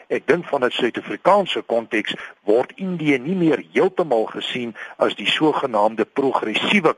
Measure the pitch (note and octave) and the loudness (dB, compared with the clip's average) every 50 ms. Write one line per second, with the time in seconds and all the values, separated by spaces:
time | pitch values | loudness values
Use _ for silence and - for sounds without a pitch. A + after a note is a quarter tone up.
0 | - _ B2+ A2 - - D3 F3 E3 - - C#3 B2 A#2 - - B2+ A2+ - G#2 | -8 _ -6 -2 0 0 0 0 0 -2 -2 0 0 0 0 0 -2 -2 -2 -4
1 | F#2 - G#2 - - E3+ G3 G#3 F#3 - - A#2 - - A2+ A#2 A2+ - - G#2 | -8 -8 -10 0 4 4 4 4 2 0 -4 -6 -4 -2 -2 -2 -2 0 -2 -2
2 | G2+ - - - - - - _ _ G#2 G#2 B2 C3+ - - - F#3+ F#3 F3+ E3 | -2 -4 -8 -10 -12 -18 -20 _ _ 2 2 2 2 -2 -6 -8 -6 -6 -4 -2
3 | D#3 D3 C#3+ B2+ A#2+ D#3+ G3 F#3 E3+ D#3 C#3 F#2+ D#2 - - - F3+ F#3+ F#3+ - | 0 0 0 0 0 -4 -2 2 2 2 2 0 -2 -2 0 2 2 2 2 0
4 | F3 D3+ B2 A2+ G#2+ F#2 - G#2 - - - B2+ A#2+ A#2 G#2 - - - - - | 0 0 0 0 0 -2 -6 -10 -8 -6 -6 -6 -6 -8 -10 -12 -16 -16 -2 0
5 | - A2 - - - - - - D3+ D3+ C3+ - - C3 A2+ G#2 G#2 A2 A2+ A2 | 0 0 0 -2 -2 -2 0 2 2 2 2 0 -2 0 0 2 2 2 2 0
6 | G#2 - _ - C#3+ C3 - - - A2 G#2+ - - - - G#2 D#3+ D3+ - | -4 -2 _ -2 0 0 0 0 -2 -2 -4 -4 0 2 2 4 4 2 0